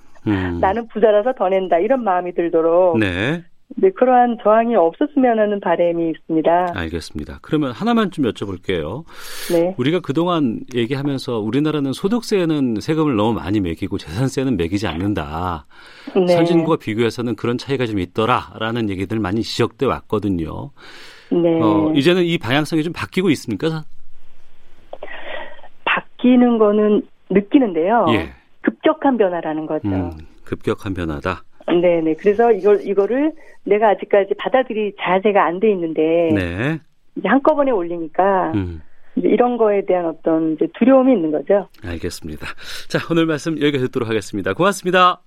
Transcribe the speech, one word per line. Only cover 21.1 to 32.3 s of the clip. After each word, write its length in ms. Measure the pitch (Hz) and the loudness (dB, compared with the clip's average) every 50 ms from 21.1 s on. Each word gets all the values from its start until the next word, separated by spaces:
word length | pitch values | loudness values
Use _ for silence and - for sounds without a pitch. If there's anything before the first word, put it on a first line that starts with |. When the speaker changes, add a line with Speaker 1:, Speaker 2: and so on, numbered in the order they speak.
| - - - - | -20 -18 -8 -2
Speaker 1:
네. 300 | 190 175 170 170 165 165 160 | 0 2 2 2 2 2 2
Speaker 2:
어, 300 | 160 160 156 156 156 156 | 2 2 2 2 2 2
이제는 300 | 143 135 170 175 190 175 | 2 4 4 4 2 2
이 140 | 170 170 170 | 0 0 -2
방향성이 440 | - 110 131 147 151 - 170 160 151 | -2 0 0 0 0 0 -2 -2 -2
좀 100 | 175 160 | -2 -6
바뀌고 380 | - - - - 190 180 196 | -8 -10 -6 -4 0 2 2
있습니까? 540 | 139 - - - 107 92 - 165 160 156 151 - - - - - - - - - - - - - - - - - - - - - - - - - - - - - - - - - - - - - - - - | 0 0 -2 -6 -6 -2 -2 -2 -4 -4 -8 -8 -8 -6 -6 -6 -6 -6 -8 -8 -8 -10 -10 -12 -12 -12 -12 -14 -14 -16 -16 -16 -14 -12 -10 -10 -10 -10 -10 -8 -8 -8 -10 -10 -12 -12 -14 -14 -14 -8 -4
Speaker 1:
바뀌는 720 | - - - - - - - - 247 254 247 247 240 233 220 | -4 -4 -4 -4 -8 -10 0 2 4 6 6 6 4 4 4
거는 440 | 220 208 208 214 214 208 208 - - - - _ _ - | 4 4 4 4 4 4 2 2 0 -2 -14 _ _ 0
느끼는데요. 760 | 190 202 202 - - 294 254 208 170 156 165 190 226 240 196 160 | 0 0 2 4 4 4 4 4 0 0 0 2 2 2 2 2
Speaker 2:
예. 220 | 131 98 80 71 65 _ _ _ - - - | 2 0 -2 -4 -12 _ _ _ -12 -4 -4
Speaker 1:
급격한 540 | - - _ - 311 311 - - 277 254 | -4 -2 _ 2 2 2 4 2 2 2
변화라는 500 | 226 208 185 175 165 165 160 156 156 156 | 4 2 0 0 -2 -4 -4 -4 -4 -4
거죠. 220 | 156 156 151 - 104 | -4 -4 -4 -2 -2
Speaker 2:
음, 220 | 95 95 92 85 80 78 78 - - - - | -2 -2 -2 -4 -8 -12 -16 -20 -20 -16 -10
급격한 480 | - - - - - 107 - - 104 95 | -8 -8 -6 -2 -4 -4 -4 -4 -6 -4
변화다. 520 | 92 85 80 76 71 71 90 90 - - - - - - - | -4 -4 -4 -4 -4 -4 -4 -4 -4 -8 -20 -20 -10 -4 0
Speaker 1:
네네. 460 | 160 175 170 180 170 165 160 160 156 | 0 2 4 4 2 2 2 0 -2
그래서 360 | 156 - 208 | 0 2 0